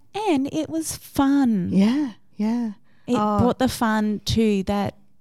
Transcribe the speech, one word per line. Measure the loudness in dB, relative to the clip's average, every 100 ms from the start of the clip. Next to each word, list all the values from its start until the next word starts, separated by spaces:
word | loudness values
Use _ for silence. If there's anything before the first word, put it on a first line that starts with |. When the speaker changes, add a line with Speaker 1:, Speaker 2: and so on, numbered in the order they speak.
| -12 -4
Speaker 1:
and | 0 0 0
it | -4 -4
was | -6 -6 -10
fun. | -6 0 2 4 2 0 0
Speaker 2:
Yeah, | 2 2 2 -4 -8 -14 -6
yeah. | -4 -2 -4 -8 -18 -14 -4
Speaker 1:
It | -2
Speaker 2:
Oh. | 0 2
Speaker 1:
brought | 2 2
the | 0
fun | 0 0 0 0 -4 -2
to | 0 2 2
that | 0 -2 -4 -8 -18 -20